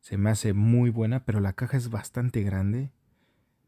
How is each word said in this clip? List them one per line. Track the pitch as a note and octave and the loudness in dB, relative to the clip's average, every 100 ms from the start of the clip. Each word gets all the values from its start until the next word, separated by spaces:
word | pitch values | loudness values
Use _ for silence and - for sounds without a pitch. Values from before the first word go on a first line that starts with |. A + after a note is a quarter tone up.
Se | - G2 | -6 0
me | G2+ | 0
hace | G#2+ A2 | 0 0
muy | G2+ G#2+ A#2+ A#2+ | 2 4 4 4
buena, | A2+ A2 C3 | 2 0 -2
pero | - G#2+ | -2 -2
la | G2 | 0
caja | - B2 C#3 | -2 -2 -2
es | A#2+ | -2
bastante | G#2+ - - B2 A#2+ | -8 -6 -4 -2 0
grande. | G2+ F#2+ G2 A#2 C3+ _ _ _ _ _ _ _ | 0 0 0 -2 -4 _ _ _ _ _ _ _